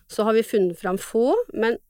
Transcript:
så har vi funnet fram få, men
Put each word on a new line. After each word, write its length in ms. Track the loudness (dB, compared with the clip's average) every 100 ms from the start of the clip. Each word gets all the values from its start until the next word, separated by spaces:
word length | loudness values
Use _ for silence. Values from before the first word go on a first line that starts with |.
| -10
så 140 | -2
har 100 | 2
vi 80 | 2
funnet 360 | 2 0 0 -2
fram 200 | -4 -4
få, 380 | -4 0 2 2 -2
men 240 | -2 -2 -2 _